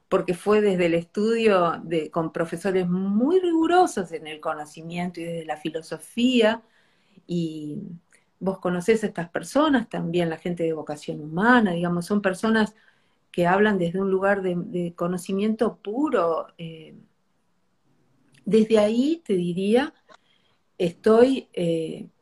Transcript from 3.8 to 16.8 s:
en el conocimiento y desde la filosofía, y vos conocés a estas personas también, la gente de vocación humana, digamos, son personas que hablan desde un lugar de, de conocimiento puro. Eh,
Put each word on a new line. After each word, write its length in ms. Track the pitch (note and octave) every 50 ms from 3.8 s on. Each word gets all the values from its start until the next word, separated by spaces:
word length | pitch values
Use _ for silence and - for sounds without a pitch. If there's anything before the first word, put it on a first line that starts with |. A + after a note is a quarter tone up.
| - - - - F#3 E3
en 160 | E3 D#3 D#3 D3+
el 120 | D#3 D3+
conocimiento 800 | - E3 D#3 D3+ D3+ D3+ - E3 D#3+ E3 E3+ F3 F3 F3+ F3 E3+
y 40 | E3
desde 200 | E3+ E3+ E3 D#3+
la 120 | D#3 D3+ D3+
filosofía, 1040 | - E3 D#3 D#3+ D#3+ - E3+ D#3 - - - - A#3+ B3+ B3+ A#3+ G#3+ G#3+ A3+ A#3 - _ _ _ _ _ _ _ _ _ _ - _ -
y 520 | F3 F3 E3+ D#3+ D#3 D#3 D3+ D3 D3 - - F3 F3 E3+ _ _ _ _ _ _ _ -
vos 200 | F3+ F#3+ F#3+ F#3+
conocés 440 | - F#3 F3+ F3+ F3 - A3+ A3+ A3
a 40 | F#3+
estas 220 | - - E3 -
personas 600 | - - F3 - - C4+ D4+ D#4 C#4 B3 - -
también, 400 | - E3+ E3+ E3+ E3 F3+ F3 E3
la 80 | D#3+ D#3+
gente 260 | - F3+ F3 E3+ E3+
de 100 | E3 D#3+
vocación 480 | D#3 D3+ - D3+ D3 - - D#3+ D#3
humana, 500 | D3+ D3+ D#3 F3 G3+ A#3+ B3+ B3 A3 F#3+ F3
digamos, 320 | E3+ F3 F3 F3 F3 E3+
son 160 | - G#3 G#3
personas 540 | G3+ G3 F3+ F3+ - A3 A3 A3 G#3+ G#3 - _ _ _ _ _ _ _ _ _ _ _
que 160 | - - F3 E3+
hablan 320 | F#3 G3 G#3 G#3+ G#3 F#3+
desde 200 | E3+ E3+ E3 F#3+
un 100 | G3 G3
lugar 300 | F#3+ F#3+ F#3+ G3 G3+ G3 F#3+
de, 120 | F#3 F3+
de 380 | F3 - - - F3 F3 E3+ E3+
conocimiento 840 | - F3 F3 F3+ F3+ - - G3 F#3+ G#3 A3 A3 A3 B3 G#3+ - -
puro. 680 | - G3 G#3 B3 D4 D#4 B3 G#3 E3+ E3+ E3 D#3 - - _ -
Eh, 360 | E3+ E3 D#3+ D#3+